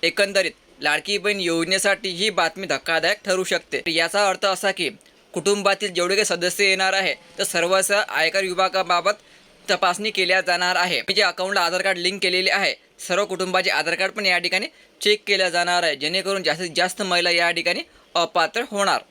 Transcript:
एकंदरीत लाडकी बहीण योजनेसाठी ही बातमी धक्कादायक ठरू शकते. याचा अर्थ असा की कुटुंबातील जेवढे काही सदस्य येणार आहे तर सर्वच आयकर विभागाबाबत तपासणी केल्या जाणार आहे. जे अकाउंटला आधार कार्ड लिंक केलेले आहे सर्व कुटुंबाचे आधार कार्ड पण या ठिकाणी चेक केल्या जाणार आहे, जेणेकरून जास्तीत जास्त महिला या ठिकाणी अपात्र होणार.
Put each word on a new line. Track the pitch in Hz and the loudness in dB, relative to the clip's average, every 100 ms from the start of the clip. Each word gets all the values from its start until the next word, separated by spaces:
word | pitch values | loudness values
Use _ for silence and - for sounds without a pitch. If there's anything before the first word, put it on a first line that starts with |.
एकंदरीत | 165 170 202 196 175 - _ - | -2 0 0 2 -2 -4 _ -6
लाडकी | 147 151 160 202 | -2 -2 -2 -2
बहीण | 185 202 | 0 -2
योजनेसाठी | 175 165 165 185 202 196 196 | 0 -2 0 0 2 0 -2
ही | 175 214 | -2 -2
बातमी | 185 165 190 190 | 0 -2 -2 -4
धक्कादायक | 139 - 165 165 208 202 | -4 0 0 0 -2 -2
ठरू | 185 | -2
शकते. | 185 180 - 139 - | 0 -4 -2 -6 -2
याचा | 160 165 202 202 | 0 0 2 0
अर्थ | 185 202 | 2 0
असा | 185 202 | 0 -2
की | 185 160 104 - _ _ | -2 -6 -6 -20 _ _
कुटुंबातील | - 160 208 196 196 208 | -4 0 2 2 0 -2
जेवढे | 175 180 196 | -2 0 0
काही | 208 | 0
सदस्य | 170 175 175 202 | 0 -2 2 2
येणार | 190 190 | 2 2
आहे | 190 185 139 - - | 2 0 -4 -8 -8
तर | |
सर्वच | 190 175 170 190 - | -4 0 2 2 2
आयकर | 202 - 135 160 180 | 0 0 0 0 0
विभागाबाबत | 190 180 190 190 175 175 170 - - - _ - - | -2 0 0 0 2 2 2 -2 -8 -20 _ -20 -4
तपासणी | 196 185 180 214 | 0 2 0 -4
केल्या | 208 180 185 | -2 2 2
जाणार | 180 175 180 180 | 2 0 2 2
आहे. | 180 147 98 196 | 0 0 0 2
जे | |
अकाउंटला | 196 175 185 202 | 2 0 -2 0
आधार | 170 180 | 0 0
कार्ड | 190 185 | 0 0
लिंक | 175 196 | -2 0
केलेले | 185 180 185 | 0 0 2
आहे | 196 185 - _ _ - | 2 0 -4 _ _ -4
सर्व | 180 202 | -2 -2
कुटुंबाचे | 185 185 185 180 | -4 0 0 2
आधार | 147 156 170 | 0 0 -2
कार्ड | 190 | -2
पण | 214 196 | -2 0
या | 180 | 0
ठिकाणी | 175 185 247 _ - _ | 0 -2 -4 _ -20 _
चेक | - 208 - | 0 0 0
केल्या | 196 185 | 0 2
जाणार | 170 175 175 | 2 2 2
आहे, | 170 139 | 2 0
जेणेकरून | 147 180 190 196 | -2 -2 -2 -2
जास्तीत | 156 156 180 160 | -2 -2 -4 -2
जास्त | 180 - | -2 -2
महिला | 196 175 175 | -2 0 2
या | 175 170 | 2 2
ठिकाणी | 170 165 185 339 - _ 175 | 0 -2 -2 -6 -16 _ -2
अपात्र | 170 185 160 - 240 | 0 2 0 0 -4
होणार. | 208 196 135 - | -2 0 0 -2